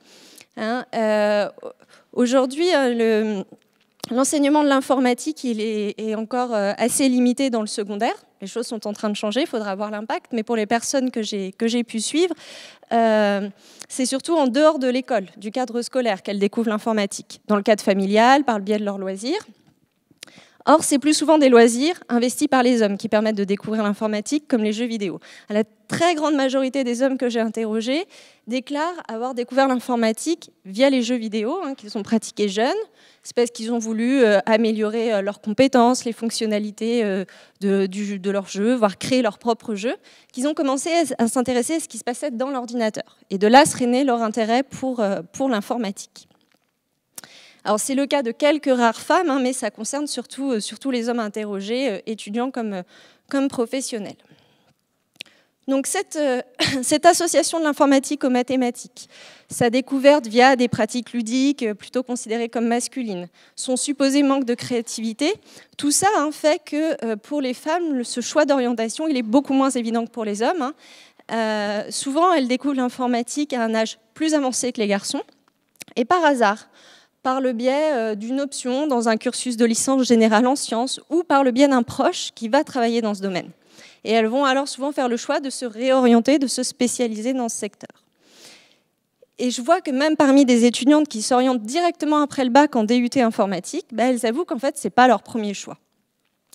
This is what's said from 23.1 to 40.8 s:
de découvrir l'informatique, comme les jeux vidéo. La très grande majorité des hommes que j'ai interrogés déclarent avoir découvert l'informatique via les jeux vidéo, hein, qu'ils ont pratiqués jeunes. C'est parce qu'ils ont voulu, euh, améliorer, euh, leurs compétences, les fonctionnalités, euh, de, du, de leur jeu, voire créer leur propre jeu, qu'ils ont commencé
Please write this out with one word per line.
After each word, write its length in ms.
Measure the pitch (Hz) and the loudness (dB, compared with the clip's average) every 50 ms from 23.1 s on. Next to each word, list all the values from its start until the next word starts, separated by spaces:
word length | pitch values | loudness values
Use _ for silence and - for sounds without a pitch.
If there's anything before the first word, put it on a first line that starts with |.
| - 214 220 220 220 | 0 0 0 0 0
de 80 | 202 202 | -2 -2
découvrir 400 | 185 202 202 - 214 214 220 214 | -2 -2 -4 -4 -4 -4 -2 -2
l'informatique, 640 | 202 202 - 220 214 214 208 214 - 285 302 - - | -2 -2 -2 -2 -4 -4 -4 -4 -4 -4 -4 -2 -2
comme 160 | 277 226 214 | 0 0 0
les 80 | 214 | -2
jeux 140 | 214 214 247 | -2 -2 -4
vidéo. 340 | 233 226 214 202 175 151 - - - - - - - | -4 -4 -4 -4 -6 -6 -10 -14 -20 -20 -20 -12 -4
La 140 | 208 208 220 - _ _ _ | -2 -2 -2 -2 _ _ _
très 300 | - - - 339 349 349 | -8 -2 0 2 2 2
grande 180 | 302 320 294 311 | 2 0 0 2
majorité 480 | 277 269 262 254 269 269 262 247 285 | 2 0 0 0 0 0 0 -2 -2
des 200 | 262 240 240 233 | -2 -2 0 0
hommes 160 | 269 269 269 262 | 0 0 0 0
que 100 | 262 240 | -2 -2
j'ai 100 | 226 233 | 0 -2
interrogés 640 | 226 226 214 226 226 214 214 226 214 240 269 320 403 - - - - - _ _ _ 214 | -2 -2 -2 -4 -4 -4 -4 -4 -2 -2 -2 -2 -4 -6 -12 -20 -20 -20 _ _ _ -8
déclarent 520 | 240 262 247 - 285 285 311 349 359 320 - | -8 -8 -6 -6 -4 -4 -4 -4 -6 -8 -10
avoir 280 | - 226 226 240 254 269 | -10 -8 -6 -6 -6 -4
découvert 340 | 240 240 247 254 262 269 269 | -6 -6 -2 2 2 2 2
l'informatique 800 | 254 240 - - 247 233 226 220 220 - - 311 339 339 - - _ _ - | 2 0 -2 -2 0 0 0 0 0 -2 -4 -4 -4 -4 -6 -14 _ _ -18
via 260 | 190 190 214 269 285 | -10 0 2 4 4
les 120 | 269 254 | 4 2
jeux 120 | 233 220 254 | 0 0 -2
vidéo, 420 | 240 220 220 196 226 208 233 320 392 359 | -4 -4 -4 -4 -4 -4 -4 -4 -6 -6
hein, 100 | 269 269 | -8 -10
qu'ils 200 | - - 208 - | -10 -12 -10 -10
ont 60 | 220 | -8
pratiqués 460 | 196 - 233 220 - - - - 208 202 | -4 -2 -2 -2 -2 -4 -4 -2 -2 -2
jeunes. 260 | 185 214 226 277 370 427 440 - _ _ _ _ _ _ | 0 0 0 0 0 -2 -6 -8 _ _ _ _ _ _
C'est 140 | _ - - | _ -6 -2
parce 160 | 240 240 233 | -2 -2 -2
qu'ils 200 | 240 - 220 226 | -2 -6 -6 -4
ont 60 | 240 233 | -4 -4
voulu, 460 | 214 220 226 214 233 247 269 277 240 | -4 -4 -4 -2 0 0 4 4 6
euh, 160 | 214 208 190 - | 6 4 4 4
améliorer, 680 | - 220 220 233 214 220 214 214 208 214 233 226 240 220 | 4 2 4 4 2 0 0 -2 -2 -2 -2 -2 0 0
euh, 80 | 196 | 0
leurs 180 | 196 202 202 - | -2 -4 -6 -6
compétences, 640 | - 214 208 - 269 269 - 247 233 240 254 254 - | -8 -2 2 4 4 6 6 6 6 4 4 0 -2
les 80 | 240 | -6
fonctionnalités, 920 | 220 - 233 226 - - 226 214 208 208 214 208 208 - 220 226 240 240 220 | -6 -6 -6 -6 -4 -4 -2 -2 -2 -2 -4 -6 -8 -6 -4 -2 0 0 0
euh, 200 | 208 190 196 185 - - - - _ _ _ | -2 -2 -4 -6 -8 -12 -20 -20 _ _ _
de, 260 | 196 202 196 196 190 | -2 0 2 2 0
du, 320 | 190 185 202 208 202 202 196 | 0 -2 -6 -6 -6 -6 -6
de 120 | 180 202 | -4 -4
leur 160 | 196 196 190 - | -4 -4 -6 -6
jeu, 260 | - 196 202 233 254 | -4 -2 0 0 2
voire 240 | 247 214 202 180 - | 2 0 0 -2 -4
créer 240 | - - 254 254 | -4 0 0 0
leur 160 | 240 214 - - | 0 0 -4 -4
propre 380 | - 233 226 - - - 214 | -4 -4 -4 -4 -6 -8 -8
jeu, 180 | 190 202 247 359 - _ - - _ _ _ | -6 -6 -6 -6 -8 _ -20 -20 _ _ _
qu'ils 160 | - 254 247 294 | -8 -4 -4 -4
ont 60 | 311 | -2
commencé 360 | 339 311 269 262 277 | -2 -2 -2 -2 -2